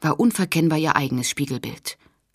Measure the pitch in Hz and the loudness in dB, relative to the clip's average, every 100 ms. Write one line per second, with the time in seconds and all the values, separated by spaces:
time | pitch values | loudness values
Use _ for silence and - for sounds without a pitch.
0 | 156 - 240 220 185 - 165 156 160 - | -2 2 2 2 0 2 2 2 2 0
1 | 139 127 120 - 139 127 113 - - - | 0 -2 -4 -4 -4 -4 -8 -10 -12 -14
2 | _ _ _ | _ _ _